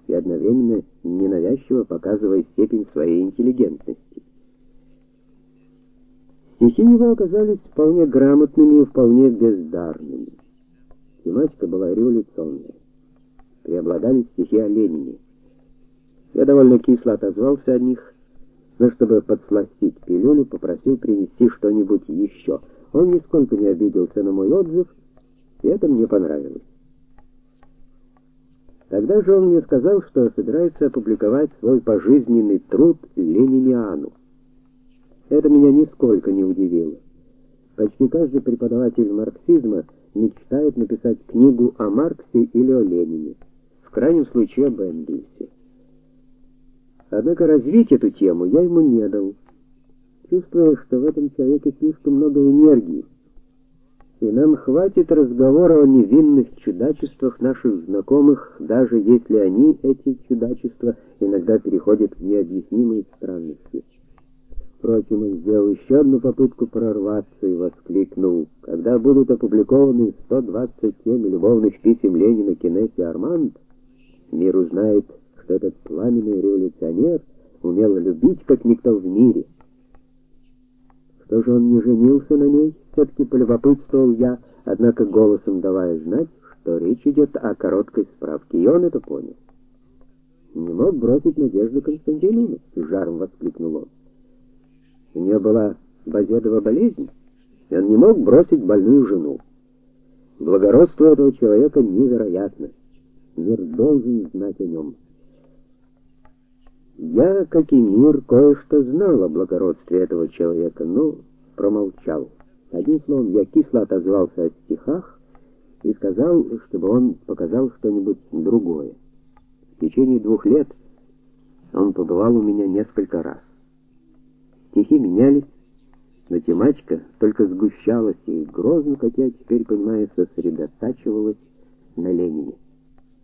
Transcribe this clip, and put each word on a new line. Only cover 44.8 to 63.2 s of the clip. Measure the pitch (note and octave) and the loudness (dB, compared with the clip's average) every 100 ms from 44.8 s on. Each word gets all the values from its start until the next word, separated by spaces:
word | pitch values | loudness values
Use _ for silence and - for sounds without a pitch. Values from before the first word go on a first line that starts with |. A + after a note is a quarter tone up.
Энгельсе. | F#2 D#2+ D2 C#2 - _ - _ _ _ _ _ _ _ _ _ _ _ _ _ _ _ _ | -8 -8 -10 -12 -12 _ -18 _ _ _ _ _ _ _ _ _ _ _ _ _ _ _ _
Однако | G#2 C3+ F3 E3 | -4 -2 0 2
развить | D3+ B2 A3 A3 | 2 4 2 4
эту | B2+ G#2 | 2 2
тему | - F#2+ E2+ F2+ | 0 0 0 0
я | D3 | 2
ему | F3 E3+ | 2 2
не | D3+ A#2 G2+ | 2 2 0
дал, | G2+ G2 G2+ _ _ _ _ _ _ _ _ - | -4 -6 -10 _ _ _ _ _ _ _ _ -6
чувствуя, | F3+ F3+ E3+ D#3+ C#3 | -4 -2 2 2 2
что | - B2+ | -2 -2
в | |
этом | D3 D3+ C#3+ - | -2 -4 -6 -4
человеке | C3 C#3+ C#3+ C#3 | -2 0 -2 -4
слишком | D#3 D#3 D3 | -6 -4 -2
много | C#3 D3+ C#3+ | 0 0 2
энергии, | C#3 C#3+ D3+ B2+ F2+ D2+ - _ _ - _ _ _ _ _ _ _ _ | 4 6 6 4 0 -10 -12 _ _ -20 _ _ _ _ _ _ _ _
и | A2 | -4
нам | A2+ D#3 D3 | 2 2 2
хватит | - C#3+ G3 F#3+ E3 | 0 0 0 0 2
разговора | D#3 C3 A#2+ C3 D3 F3 D#3 | 2 2 2 4 4 6 6
о | C#3 | 6
невинных | C3 G2 C#3 D3+ C#3 A#2+ - | 6 6 4 6 4 0 -6
чудачествах | - F2 C3+ D3 C#3 - C3 - | -8 -4 -4 -4 -8 -6 -6 -4
наших | B2 C3 B2 F#2+ | -4 -2 -4 -4
знакомых, | E2 G2 F#2+ C#3+ C#3+ C#3 - - | -6 -8 0 4 4 2 -4 -16
даже | - A#2 B2 A#2 | -4 0 2 0
если | G2+ A#2+ - A2 | 4 2 2 0
они, | F#2+ G2 D3+ D3 | 0 2 2 2
эти | C3+ C3+ C#3 B2+ - | -2 -2 -4 -8 -6
чудачества, | A#2+ A#2+ B2 B2 - A#2+ - _ _ | -6 -4 -6 -10 -6 -8 -8 _ _
иногда | G2 G2 F2 G#2+ | -4 -2 0 -2
переходят | G2+ F#2 G2+ G#2 G#2 - | -2 -4 0 0 0 -4
в | |
необъяснимые | F#2 G2+ E2+ F#2 E2 A2 A#2+ G#2+ G2+ | -4 -4 -4 -8 -6 -2 -2 -4 -8
странности. | _ | _